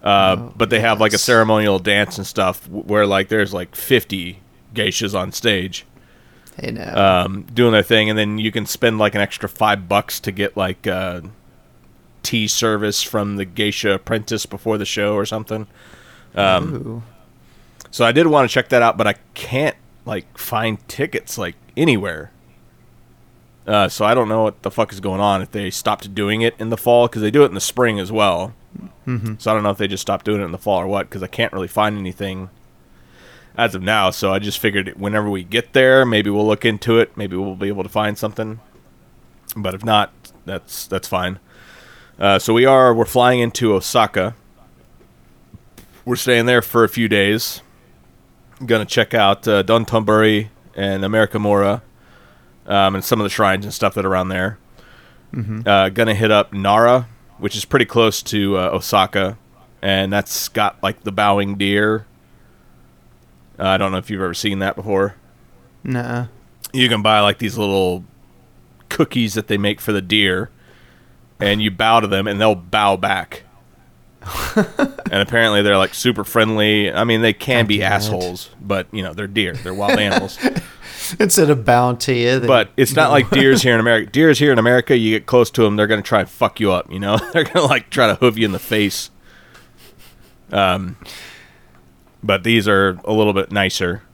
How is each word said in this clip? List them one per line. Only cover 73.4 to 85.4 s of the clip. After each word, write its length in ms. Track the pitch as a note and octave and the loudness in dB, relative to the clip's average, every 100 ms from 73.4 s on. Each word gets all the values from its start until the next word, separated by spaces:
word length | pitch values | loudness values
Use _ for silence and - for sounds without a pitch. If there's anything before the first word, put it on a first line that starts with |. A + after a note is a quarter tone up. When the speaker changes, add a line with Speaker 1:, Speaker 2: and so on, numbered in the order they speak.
| - _ _ _ _ _ _ _ | -20 _ _ _ _ _ _ _
Speaker 2:
<laughs> 340 | - - - - G3 - - - - | -14 -10 -4 -2 -2 -2 -6 -4 -6
Speaker 1:
And 100 | G2 | -2
apparently 400 | G2+ A#2 A2+ G#2 | 0 2 2 2
they're, 160 | G2+ G2 | 4 2
like, 160 | F#2+ | 2
super 300 | - B2 A2 | 0 -2 -2
friendly. 680 | G2 A#2 A2 A2 G#2+ G#2 G2+ | -2 0 2 2 2 2 0
I 120 | - | 0
mean, 180 | A#2 A2+ | 0 2
they 100 | A2+ | 2
can 280 | A2 - B2 | 0 0 0
Speaker 2:
I 40 | A2 | 2
Speaker 1:
be 100 | G#2 | 0
Speaker 2:
can't. 160 | F#2 | 0
Speaker 1:
assholes, 560 | G2+ G2+ F#2+ F2+ F2+ - - | 0 -2 -4 -6 -8 -14 -18
but, 280 | G2 G2 F2+ | -6 -6 -4
you 120 | G#2 | -8
know, 100 | F#2 | -8
they're 140 | E2 G2+ | -8 -6
deer. 260 | G2+ F#2+ | -2 -4
They're 200 | - - | -4 -8
wild 260 | F#3+ G2+ C4+ | -4 0 2
animals. 400 | G#2 - - - B3+ C#4 - - | 2 0 -4 -4 -4 -4 -10 -20
Speaker 2:
<laughs> 400 | - - - F3 | -20 -14 -12 -2
Instead 320 | G3+ G3 D#3 | 0 4 4
of 120 | C#3+ | 4
bowing 340 | G#2+ A#2+ B2 A#2+ | 4 2 2 -2
to 160 | - | -2
you, 260 | B2 A#2+ C3 | 0 2 0
they 80 | A#2+ | 2
Speaker 1:
But 220 | B2+ G#2 - | 2 2 2
it's 200 | C3 C3+ | 2 4
not 120 | D#3 | 4
Speaker 2:
go 40 | |
Speaker 1:
like 180 | C#3+ B2 | 4 4
deers 320 | C#3 C3+ B2+ | 4 6 6
here 140 | B2+ A#2 | 4 4
in 40 | |
America. 300 | A2+ A2+ G2+ | 4 2 2
Deers 300 | C3 D#3+ C#3 | 4 4 6
here 120 | D3 | 4
in 60 | B2 | 4
America, 400 | A2+ B2 - B2+ | 4 2 4 2
you 140 | A2 | 4
get 160 | A2 - | 0 2
close 240 | B2 | 4